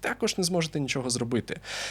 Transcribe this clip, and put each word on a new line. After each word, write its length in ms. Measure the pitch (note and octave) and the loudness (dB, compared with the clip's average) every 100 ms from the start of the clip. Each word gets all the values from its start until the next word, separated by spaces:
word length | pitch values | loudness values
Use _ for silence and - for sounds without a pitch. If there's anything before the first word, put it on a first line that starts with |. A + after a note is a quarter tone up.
також 380 | - A#3+ A3 - | -4 0 0 2
не 60 | |
зможете 360 | F3 F3+ D#3 D3+ | 2 2 2 0
нічого 300 | C3 C3+ B2 | 0 0 0
зробити. 500 | A#2 A#2 A#2+ - - - - - | 0 2 2 0 -6 -6 -6 -6